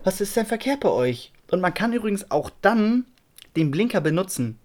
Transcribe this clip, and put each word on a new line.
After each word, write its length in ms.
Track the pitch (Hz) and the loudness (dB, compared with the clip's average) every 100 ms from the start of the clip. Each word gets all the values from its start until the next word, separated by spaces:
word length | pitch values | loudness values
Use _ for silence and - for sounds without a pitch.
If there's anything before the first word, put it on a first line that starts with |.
„Was 180 | 190 185 | -4 -2
ist 160 | 202 240 | -2 -2
denn 80 | 220 | -2
verkehrt 340 | 226 262 277 | -2 -2 0
bei 100 | 196 | 2
euch?“ 420 | 110 127 123 - - - | 2 0 -2 -10 -20 -4
Und 100 | 185 | 0
man 120 | 180 | 0
kann 200 | - 226 | 0 -2
übrigens 380 | 233 214 202 - | -2 -2 -4 -2
auch 180 | 170 - - | -4 -4 0
dann 420 | - 226 214 247 - _ _ - - 160 | 2 4 4 2 -2 _ _ -20 -6 0
den 140 | 156 | 0
Blinker 300 | 147 240 190 | 2 0 0
benutzen. 580 | 156 165 190 - 117 113 | 2 0 -2 -4 -6 -6